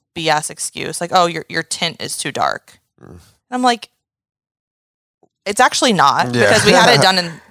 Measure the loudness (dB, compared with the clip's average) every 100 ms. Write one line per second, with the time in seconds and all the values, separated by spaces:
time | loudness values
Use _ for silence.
0 | _ -4 0 0 -2 -10 -12 -10 -10 -8
1 | -2 0 0 -4 -8 -10 -8 -8 -8 -8
2 | -12 -10 -8 -4 -4 -6 -12 _ _ _
3 | -20 -20 -20 _ _ -2 -2 -2 -6 _
4 | _ _ _ _ _ _ _ _ _ _
5 | _ _ _ _ -4 2 2 2 0 2
6 | 2 2 0 2 2 4 4 4 4 4
7 | 4 2 -4 -12 -8